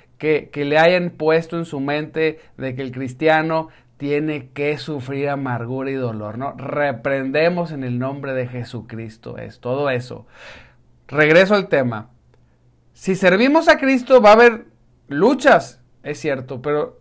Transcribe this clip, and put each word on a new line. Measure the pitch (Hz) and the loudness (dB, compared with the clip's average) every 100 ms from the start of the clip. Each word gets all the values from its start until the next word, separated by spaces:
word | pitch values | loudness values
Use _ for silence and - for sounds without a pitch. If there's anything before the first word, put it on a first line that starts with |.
| _ - | _ -6
que, | 151 147 - | 0 0 -2
que | 143 143 | -6 0
le | 156 | 4
hayan | 165 180 175 | 4 4 -2
puesto | - 156 160 165 170 | -2 0 0 0 -8
en | |
su | 165 143 | -8 -6
mente | 139 147 156 160 160 156 - - | -4 -4 -4 -2 -2 -4 -18 -10
de | 131 127 | -10 -8
que | |
el | 131 | -10
cristiano | 123 131 127 156 156 160 160 160 _ _ - | -8 -10 -2 2 2 2 -4 -6 _ _ -10
tiene | 143 147 156 151 127 | -4 -2 -2 -6 -10
que | 127 143 147 | -6 -4 -4
sufrir | - 147 123 139 143 | -6 -8 -8 -6 -4
amargura | 139 135 117 120 131 135 | -4 -4 -6 -6 -6 -6
y | |
dolor, | 135 120 110 107 113 | -4 -4 -6 -8 -8
¿no? | 139 123 | -10 -10
Reprendemos | 135 143 143 127 139 139 131 147 165 180 165 | -8 -4 -4 -2 -4 -2 -2 0 0 0 -6
en | 147 127 | -6 -6
el | 120 | -4
nombre | 131 143 139 | -4 -6 -6
de | 131 123 | -6 -6
Jesucristo | 123 117 117 107 113 113 - 123 113 | -8 -10 -12 -12 -12 -14 -16 -16 -14
es | 110 - | -16 -12
todo | 123 135 143 | -6 -4 -2
eso. | 123 127 110 - - - - - _ _ _ - | -4 -6 -14 -18 -20 -20 -20 -20 _ _ _ -6
Regreso | 143 151 170 190 208 | 0 4 4 4 2
al | 190 | 2
tema. | 147 123 107 - _ _ _ _ _ _ _ _ | 0 0 -4 -12 _ _ _ _ _ _ _ _
Si | _ 190 185 | _ -4 2
servimos | 185 190 262 311 330 | 4 4 4 4 4
a | 302 | 2
Cristo | 269 262 254 254 | 4 0 4 6
va | 208 | 8
a | |
haber | 220 240 226 - _ _ _ - | 8 8 4 -12 _ _ _ -8
luchas, | 143 214 254 285 175 123 - _ _ | 0 2 4 4 4 2 -16 _ _
es | 139 147 | -12 -6
cierto, | 156 131 127 127 | -4 -4 -6 -8
pero | 147 147 - - | -4 -2 -4 -10